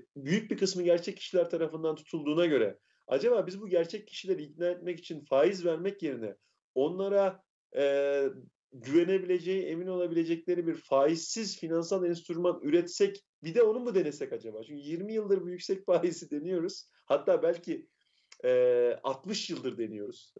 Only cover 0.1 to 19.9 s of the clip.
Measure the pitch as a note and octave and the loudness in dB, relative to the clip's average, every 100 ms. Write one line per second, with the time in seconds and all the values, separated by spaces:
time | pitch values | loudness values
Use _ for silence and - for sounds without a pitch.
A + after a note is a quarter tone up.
0.1 | - C3+ G3+ A3 - F#3+ F3+ F3 E3+ E3+ | -10 -2 -2 0 -2 -2 0 2 2 0
1.1 | - - F3+ E3+ E3+ D#3+ D#3+ D#3+ D#3 - | -10 -2 0 0 0 -4 -2 -4 -4 -6
2.1 | E3 D3 D#3 F3 C#3+ G#2+ - _ _ - | -6 -2 2 4 4 2 -2 _ _ -4
3.1 | C3+ G#3+ A#3 F3 G3 G#3+ F3 E3 G#3+ - | 0 2 2 0 -6 -2 0 0 -4 -12
4.1 | - F#3+ F3 D3 D#3 F3 F3+ E3+ E3+ - | -10 -4 -4 -6 -4 -4 -2 -6 -8 -10
5.1 | D#3 C3+ C3+ D#3+ G3 F3 D#3+ F#3 G3 D#3+ | -12 0 4 4 4 0 -2 -2 -4 -6
6.1 | B2 A2 F#2+ _ _ _ - C#3+ F3+ G3 | -6 -8 -10 _ _ _ 0 0 0 0
7.1 | G3+ G3 F#3+ _ _ _ - C#3+ C#3 C#3 | 4 2 0 _ _ _ 0 2 2 2
8.1 | C#3+ C#3 - B2+ _ _ C3 A#2 D3+ F3 | 2 0 -2 -14 _ _ -16 0 4 4
9.1 | F#3+ F3+ F3+ E3 F#3+ F3 E3 F#3 F#3 F3 | 2 2 0 0 -2 -2 -4 -4 -2 0
10.1 | E3 E3 E3 E3+ F3 E3+ D#3+ - C3+ C#3+ | 0 0 -2 -2 -2 0 -4 0 4 4
11.1 | E3 - - G#3 - E3 E3 E3 G3 F3 | 2 -4 -6 -6 -6 -4 -2 0 0 0
12.1 | F3 - E3 F3 E3 C#3+ E3 E3+ - G3+ | -2 -4 -2 0 0 2 2 2 2 0
13.1 | G3 _ _ D#3 E3 A3+ A3+ B3 F#3+ D#3 | 0 _ _ -2 4 4 4 0 0 0
14.1 | C#3+ C3+ A#2 A2 G#2+ A2+ D3 C#3+ E3 G3+ | -2 -6 -8 -10 -12 -12 -14 -8 -8 -4
15.1 | A3 G3+ G3 F3 F3+ - F#3+ - F3 F3 | -4 2 0 0 -8 -4 -4 2 2 2
16.1 | E3 D#3+ D3 D#3+ F#3 E3+ - - _ - | -4 -8 -8 -4 -2 -4 -6 -16 _ -2
17.1 | C#3 - E3+ E3 - - D#3 - _ _ | 0 2 2 2 0 -4 -8 -10 _ _
18.1 | _ _ - B2+ B2+ B2 B2 A#2+ - - | _ _ -4 2 4 6 6 4 2 -4
19.1 | C3+ - G#3+ - D3 C3 A#2+ A2 | -6 -4 -6 -6 -6 -6 -4 -6